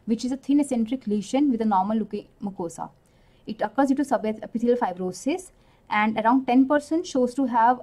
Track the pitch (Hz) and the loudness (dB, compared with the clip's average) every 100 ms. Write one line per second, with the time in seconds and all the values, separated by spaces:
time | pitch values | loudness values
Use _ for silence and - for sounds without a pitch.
0 | 202 226 247 262 - 285 285 240 220 262 | -4 -4 -4 -4 0 0 2 -2 -2 -4
1 | 208 208 196 262 294 226 220 190 196 226 | -4 -4 -2 0 2 2 2 2 2 -2
2 | 214 208 - _ 202 190 170 - 165 _ | -4 -8 -12 _ -10 -8 -8 -8 -14 _
3 | _ _ _ _ - 214 214 - 277 269 | _ _ _ _ -14 -6 -2 0 2 0
4 | 285 214 214 214 - 220 240 240 202 180 | 0 0 -2 -6 -6 -2 0 2 0 -4
5 | 185 180 262 359 - _ _ _ - 208 | -6 -6 -4 -4 -8 _ _ _ -4 0
6 | 220 214 226 262 262 254 262 294 - 320 | 0 2 2 2 4 4 4 2 0 -4
7 | 359 262 247 277 254 233 233 247 | -2 0 0 0 0 2 2 2